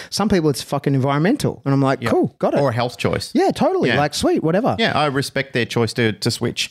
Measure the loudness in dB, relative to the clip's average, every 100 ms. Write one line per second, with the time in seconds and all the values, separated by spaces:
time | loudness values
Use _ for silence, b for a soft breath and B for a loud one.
0 | B -2 2 2 2 -2 -4 -2 0 2
1 | 2 2 0 0 -2 -2 -2 2 2 0
2 | 0 0 0 -2 -2 0 0 0 -4 -2
3 | -2 -2 -2 0 0 2 0 2 2 2
4 | 0 0 0 0 2 0 0 0 0 0
5 | 0 0 -2 -4 -4 -2 -2 0 0 0
6 | 0 0 -4 -2 -4 -4 -8